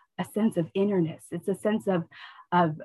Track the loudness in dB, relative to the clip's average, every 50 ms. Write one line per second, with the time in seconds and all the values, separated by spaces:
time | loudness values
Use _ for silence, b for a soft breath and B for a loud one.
0 | b b _ -8 -8 -6 -2 0 0 2 2 0 -2 -2 0 0 0 2 2 2
1 | 0 0 -2 -8 -12 -12 -12 -6 -4 -4 -4 -2 -2 -2 -2 0 0 0 0 0
2 | -2 B B B B B B B B _ 2 2 2 2 0 -4 -10